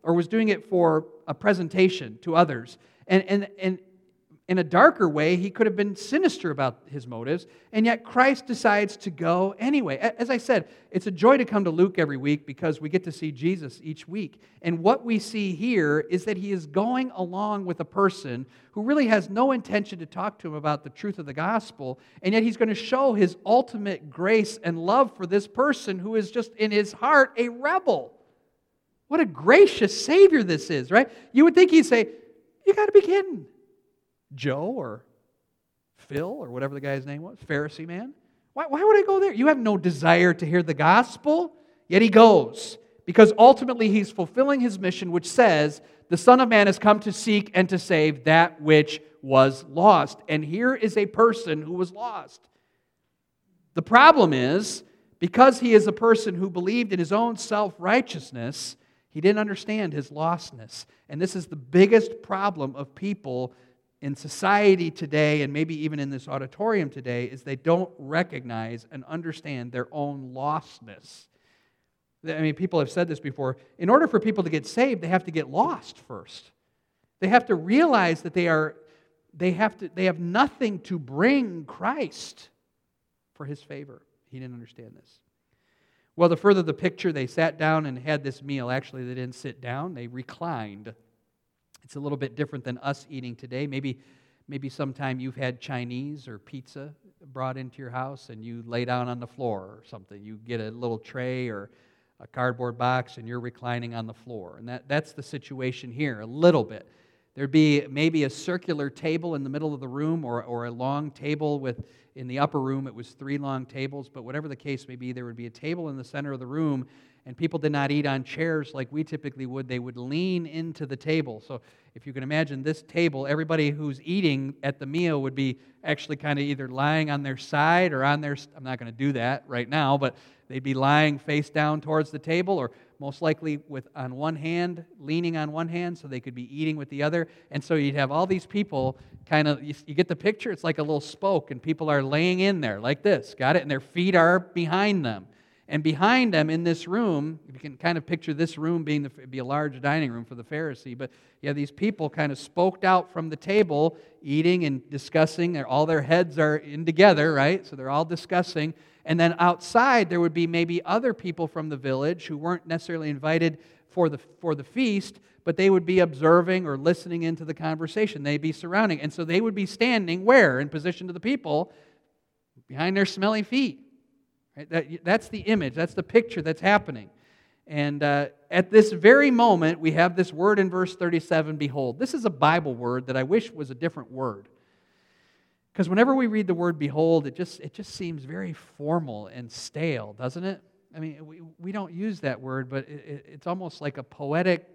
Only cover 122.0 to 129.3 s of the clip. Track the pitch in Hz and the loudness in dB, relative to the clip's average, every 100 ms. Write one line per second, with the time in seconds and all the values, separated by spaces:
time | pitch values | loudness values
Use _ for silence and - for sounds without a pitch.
122 | 139 135 131 151 156 139 139 156 - 175 | -16 -10 -4 -2 -2 -4 -6 -6 -6 -2
123 | 170 135 139 151 156 160 147 147 151 135 | -2 -2 -4 -4 -2 0 0 -2 -6 -8
124 | 156 185 175 135 135 - 139 139 135 156 | -6 -2 0 0 -4 -8 -8 -8 -6 -4
125 | 175 147 135 131 135 123 _ _ 160 151 | -2 -2 -4 -4 -4 -6 _ _ -6 -6
126 | - 151 151 143 143 139 131 127 143 156 | -6 -8 -4 -4 -4 -6 -8 -4 0 0
127 | 151 143 139 131 - 147 156 170 180 139 | -2 -4 -6 -10 -6 0 2 4 2 0
128 | 135 147 147 139 - - 131 127 117 117 | 0 0 -4 -8 -12 -18 -12 -12 -12 -4
129 | 139 135 117 | -2 -2 -2